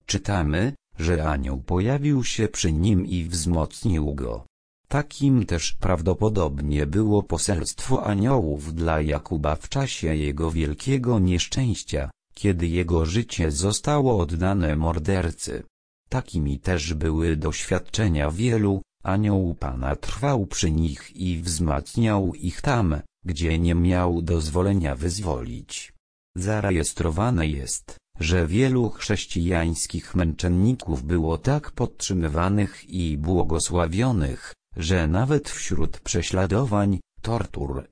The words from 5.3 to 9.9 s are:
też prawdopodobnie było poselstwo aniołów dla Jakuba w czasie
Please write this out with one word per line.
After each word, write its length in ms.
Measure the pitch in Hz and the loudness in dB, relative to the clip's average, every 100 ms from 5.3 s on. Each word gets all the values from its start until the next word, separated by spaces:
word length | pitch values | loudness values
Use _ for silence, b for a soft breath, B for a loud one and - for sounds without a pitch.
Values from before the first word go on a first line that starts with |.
| 131 101 | 4 2
też 280 | 85 - | 0 0
prawdopodobnie 1120 | - - 87 80 85 107 104 80 69 71 73 73 | 0 2 2 2 2 2 2 0 0 -2 0 0
było 380 | 90 107 104 | 2 2 2
poselstwo 840 | 101 82 - 92 - - - 127 - | 2 -2 0 -2 -2 -6 0 0 2
aniołów 720 | 101 110 135 80 73 73 80 | 2 2 2 2 -2 -4 -2
dla 260 | 82 78 | 0 2
Jakuba 540 | 76 73 - 82 76 78 | 0 -2 -2 -2 0 -2
w 140 | - | -2
czasie 460 | 139 135 | -4 -2